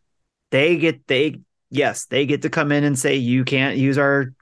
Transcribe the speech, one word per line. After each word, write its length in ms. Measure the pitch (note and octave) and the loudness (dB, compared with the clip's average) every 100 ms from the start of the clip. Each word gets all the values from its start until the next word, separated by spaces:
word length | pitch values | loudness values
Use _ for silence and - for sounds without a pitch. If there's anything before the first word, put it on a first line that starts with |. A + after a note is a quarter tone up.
| _ _ _ _ - | _ _ _ _ -4
They 260 | C3+ D3+ E3+ | 0 2 2
get, 300 | D#3+ C#3 - | 0 -2 -2
they, 340 | C3 D3+ - - _ - | 0 0 -4 -20 _ -8
yes, 360 | B2+ C3 G2+ - | -2 -2 -2 -4
they 200 | B2+ C#3 | -2 0
get 160 | C#3+ | -2
to 80 | D#3 | -2
come 220 | E3 D3 | -2 0
in 120 | D3 | 2
and 140 | D3 C3+ | 0 0
say, 180 | D3+ C#3 | 0 0
"You 280 | A#2+ B2+ | 0 0
can't 320 | B2+ C3+ C3+ A2+ | 0 0 0 0
use 220 | C3+ C#3 | 0 2
our 360 | C#3 C#3 C3+ - | 2 0 -2 -6